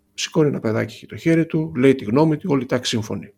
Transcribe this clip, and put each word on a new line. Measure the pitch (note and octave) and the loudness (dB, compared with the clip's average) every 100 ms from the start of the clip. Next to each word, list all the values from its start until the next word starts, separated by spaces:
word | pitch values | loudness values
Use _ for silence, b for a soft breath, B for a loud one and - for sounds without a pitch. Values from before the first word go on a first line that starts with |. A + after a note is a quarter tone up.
| _ | _
σηκώνει | - - - D3 | -10 -4 2 2
ένα | B2+ | 0
παιδάκι | A2+ A2+ A2 - - | -2 -2 -4 -8 -16
το | A2+ | -4
χέρι | E3 E3 D#3+ | 0 2 2
του, | D#3+ D#3+ D#3+ | -2 -2 2
λέει | C3+ | 4
τη | C3+ | 4
γνώμη | G#2 B2+ D#3+ D3+ | 2 2 2 2
του, | F#3+ | 0
όλη | C#3 | -2
η | B2 | 0
τάξη | B2+ - | -4 -2
συμφωνεί. | A#2+ G#2+ G2+ - | -4 -4 -8 -10